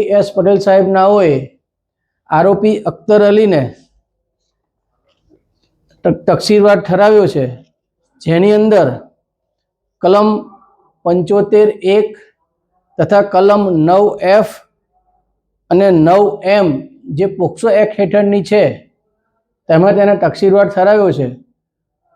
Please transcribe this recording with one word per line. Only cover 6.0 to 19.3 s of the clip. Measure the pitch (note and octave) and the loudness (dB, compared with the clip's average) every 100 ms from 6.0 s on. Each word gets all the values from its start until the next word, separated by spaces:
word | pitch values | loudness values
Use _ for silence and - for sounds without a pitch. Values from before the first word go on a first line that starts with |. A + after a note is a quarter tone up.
| F3+ | -4
ત-, | - | -2
તકસીરવાર | - E3 - G#3 G3+ G3+ | -2 -2 0 2 2 0
ઠરાવ્યો | - F#3 G#3 G#3+ F#3 | 0 0 2 2 2
છે, | D3+ B2+ A#2+ _ _ _ _ _ _ | -2 -6 -10 _ _ _ _ _ _
જેની | D#3+ E3 G3+ G#3+ | -4 0 2 2
અંદર | G#3+ G#3 C#3 - - _ _ _ _ _ _ _ _ - | 2 2 0 -4 -16 _ _ _ _ _ _ _ _ -6
કલમ | F3+ G3+ G#3+ G#3+ - - _ _ _ _ E3+ | 0 2 0 -2 -8 -20 _ _ _ _ -4
પંચોતેર | F3 E3+ G3+ G3+ G#3+ G#3+ G#3 | -2 0 -2 0 2 2 0
એક | F#3 G#3 - - _ _ _ _ _ _ _ - | -2 0 -2 -8 _ _ _ _ _ _ _ -6
તથા | E3 G3+ G3+ | 0 0 0
કલમ | F#3 G3 G#3 G3 E3 | 0 2 2 0 0
નવ | D#3 F#3+ G#3 - F3+ | 0 2 0 -2 0
એફ | G#3 - - _ _ _ _ _ _ _ _ _ _ - | 0 0 -8 _ _ _ _ _ _ _ _ _ _ -2
અને | F3 G3 | 0 2
નવ | E3+ D#3 G3 G3+ - | 2 4 2 0 -2
એમ | F#3 G#3 F3+ C3+ - - | -2 0 0 -4 -10 -20
જે | - D3+ G3 | -12 -6 -6
પોક્સો | F#3+ E3+ - A3+ | -4 -6 -4 -2
એક્ટ | G3+ G#3+ G#3 | 0 -2 -2
હેઠળની | F#3+ G3+ G3+ G3+ | -2 0 0 -2
છે, | E3 G#3 D3 - _ _ _ _ _ | -2 0 0 -4 _ _ _ _ _